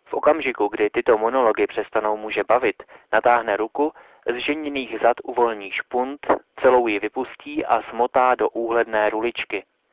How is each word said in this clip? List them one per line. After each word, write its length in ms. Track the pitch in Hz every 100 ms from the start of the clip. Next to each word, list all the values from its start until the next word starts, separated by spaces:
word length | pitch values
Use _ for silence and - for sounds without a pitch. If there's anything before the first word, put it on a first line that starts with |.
V 100 | _
okamžiku, 540 | - 147 156 135 113 104
kdy 220 | 110 104
tyto 280 | 120 123 110
monology 480 | 113 131 117 107 101
přestanou 500 | 113 104 110 107 107
muže 260 | 107 104 98
bavit, 340 | 120 117 - - - _
natáhne 440 | 110 120 120 113 101
ruku, 360 | 110 - 151 - - _ -
z 100 | 123
ženiných 600 | 123 151 151 139 120 113
zad 140 | 120 -
uvolní 480 | - 123 117 107 98
špunt, 560 | - - 123 131 143 - - - -
celou 260 | 131 127 117
ji 120 | 101
vypustí 680 | 107 131 127 - 147 147 -
a 160 | 113
smotá 520 | - 117 123 135 127
do 140 | 123 107
úhledné 640 | 113 117 117 113 110 107
ruličky. 540 | 107 117 - - 101 - _ _